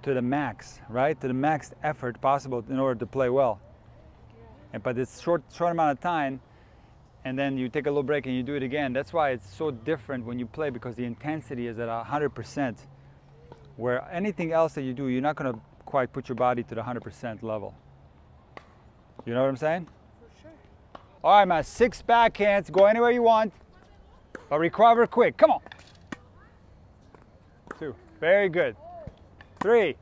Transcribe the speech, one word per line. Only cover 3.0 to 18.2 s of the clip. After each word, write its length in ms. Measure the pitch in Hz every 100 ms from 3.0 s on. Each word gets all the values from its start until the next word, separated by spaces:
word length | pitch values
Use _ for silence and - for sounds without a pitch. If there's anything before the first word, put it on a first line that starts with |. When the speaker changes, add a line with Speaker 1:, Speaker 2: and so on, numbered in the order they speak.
Speaker 1:
to 60 | 117
play 220 | 135 127
well. 320 | 131 131 98
Speaker 2:
Yeah. 840 | - - - - - - - - - - -
Speaker 1:
And, 100 | 117
but 140 | 113 123
it's 240 | 127 -
short, 220 | - 170 -
short 200 | - 170
amount 180 | 170 156
of 100 | 139
time, 400 | 180 170 139 131 - - - - - - - - 131
and 120 | 131
then 200 | 139 135
you 100 | 127
take 180 | 151 143
a 40 |
little 120 | 143
break 220 | 135 147
and 100 | 131
you 80 | 127
do 120 | 127
it 80 | 143
again. 320 | 131 147 139
That's 180 | 123 143
why 180 | 170 147
it's 180 | 123 -
so 160 | - 156
different 540 | 123 113 160 - 131
when 140 | 117 120
you 80 | 120
play, 240 | 151 151
because 260 | 120 123 117
the 80 |
intensity 640 | 123 113 151 156 - 127 120
is 120 | 110
at 120 | 117
a 120 | 117
hundred 260 | 107 143 143
percent. 560 | - 110 - 135 107 - - - - - - - - - -
Where 300 | 120 123 -
anything 400 | 175 202 180 165
else 220 | 160 160
that 80 | 156
you 100 | 131
do, 140 | 127 135
you're 160 | 127
not 120 | 143
gonna 240 | 151 139 113 - - -
quite 260 | 143 123
put 160 | - 127
your 80 | 120
body 260 | 123 123
to 100 | 117
the 80 | 113
hundred 200 | 113 120
percent 400 | 107 - 123 110
level. 320 | 113 110 98 - - - - -